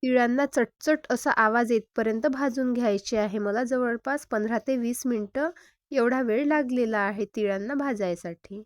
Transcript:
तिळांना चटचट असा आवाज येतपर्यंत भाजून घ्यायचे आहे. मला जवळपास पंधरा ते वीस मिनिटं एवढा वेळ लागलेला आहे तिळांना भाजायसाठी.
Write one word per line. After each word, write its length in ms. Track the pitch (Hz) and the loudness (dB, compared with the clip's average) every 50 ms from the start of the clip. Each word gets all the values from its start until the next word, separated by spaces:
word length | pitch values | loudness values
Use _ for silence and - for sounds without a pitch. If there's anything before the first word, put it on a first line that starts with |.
| - | 2
तिळांना 420 | 254 254 254 240 240 240 262 277 | 4 4 4 4 4 2 2 0
चटचट 600 | 269 - 285 233 - _ _ - - 311 302 - - | 0 2 0 0 0 _ _ 0 0 0 0 2 -2
असा 220 | 254 240 - 294 | -4 -2 0 0
आवाज 400 | - - 220 214 220 240 240 233 | 2 4 4 4 4 2 2 2
येतपर्यंत 560 | 240 220 214 _ _ - 226 226 220 226 226 302 | 2 0 0 _ _ -2 0 0 0 0 0 -2
भाजून 440 | 262 262 285 285 233 262 262 254 247 | 0 0 -2 -2 0 0 -2 0 0
घ्यायचे 440 | 240 240 226 202 196 - - 247 220 | 0 2 2 2 0 -2 -2 -2 0
आहे. 200 | 208 214 185 214 | 0 0 -2 -2
मला 260 | 208 202 202 220 254 | -2 0 0 0 0
जवळपास 640 | 233 262 254 247 240 233 233 _ 269 277 294 - _ | 0 0 0 0 0 -2 -4 _ -4 -4 -4 -4 _
पंधरा 300 | - 220 214 220 233 220 | -4 -2 -2 0 -2 -2
ते 200 | - - 269 254 | -2 0 -2 0
वीस 240 | 233 233 247 - - | 0 -2 -4 -4 -2
मिनिटं 440 | 262 240 220 208 202 _ 262 294 330 349 - - - _ _ _ _ | -2 -2 -2 -2 -4 _ -2 -2 -2 -4 -8 -20 -20 _ _ _ _
एवढा 300 | 285 269 233 240 247 262 | 0 2 2 2 2 0
वेळ 240 | 262 233 214 233 294 | 0 2 2 2 2
लागलेला 520 | 294 302 302 294 247 254 247 247 220 220 214 | 2 2 2 2 0 0 0 0 2 2 0
आहे 280 | 202 196 208 196 214 196 _ | 0 0 -2 -4 -6 -6 _
तिळांना 380 | - 214 202 196 196 202 226 277 | -2 -2 0 0 -2 -4 -4 -4
भाजायसाठी. 880 | 277 277 277 254 208 202 180 175 170 - 175 170 - _ - 202 202 214 | -2 -2 -2 -2 -2 -2 -2 -4 -4 -6 -12 -12 -12 _ -16 -16 -16 -16